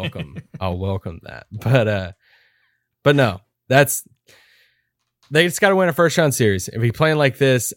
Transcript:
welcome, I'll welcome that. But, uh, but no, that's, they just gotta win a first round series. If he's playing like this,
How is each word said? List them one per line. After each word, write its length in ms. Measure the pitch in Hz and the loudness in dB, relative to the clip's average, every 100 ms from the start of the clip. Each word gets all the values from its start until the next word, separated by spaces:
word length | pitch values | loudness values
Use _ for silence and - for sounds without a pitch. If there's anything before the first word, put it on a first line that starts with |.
welcome, 340 | 92 92 73 82 - - | -8 -12 -14 -18 -18 -8
I'll 180 | 92 90 | -6 -4
welcome 420 | 98 95 92 82 | -4 -6 -8 -14
that. 220 | - - - | -16 -20 -16
But, 360 | 107 117 131 107 | -8 0 0 0
uh, 240 | 101 90 - _ _ _ _ _ _ _ _ | -4 -6 -14 _ _ _ _ _ _ _ _
but 120 | 143 143 | 0 2
no, 240 | 120 92 _ _ - | 2 -2 _ _ 0
that's, 360 | 131 143 - - _ _ _ _ _ _ _ _ _ _ _ - | 2 2 -2 -12 _ _ _ _ _ _ _ _ _ _ _ -2
they 140 | 147 175 | 2 2
just 160 | - | 2
gotta 140 | 202 190 | 2 2
win 140 | 175 | 2
a 40 | |
first 240 | 170 165 175 | 2 2 2
round 160 | 151 | 0
series. 360 | 127 110 95 - | 2 2 0 -4
If 120 | 113 | -2
he's 100 | 117 | -2
playing 260 | - 156 151 | 0 0 2
like 200 | 139 - | 0 2
this, 340 | 135 127 - | 2 2 -2